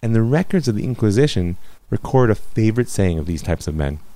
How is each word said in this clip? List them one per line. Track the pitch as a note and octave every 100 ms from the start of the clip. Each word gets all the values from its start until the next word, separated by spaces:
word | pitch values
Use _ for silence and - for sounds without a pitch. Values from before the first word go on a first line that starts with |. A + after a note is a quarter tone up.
And | A#2
the | A2+
records | A2+ D3 F#3+ F#3+ B2+
of | G#2
the |
Inquisition | - A#2+ A2 G2+ D3 - F2 F2+ - - -
record | A2+ - C3 B2
a |
favorite | G#2 - - A2 A2 A#2+
saying | - G2 E2
of | D2+
these | E2
types | - E2 -
of |
men. | D#2 C#2+ D2 -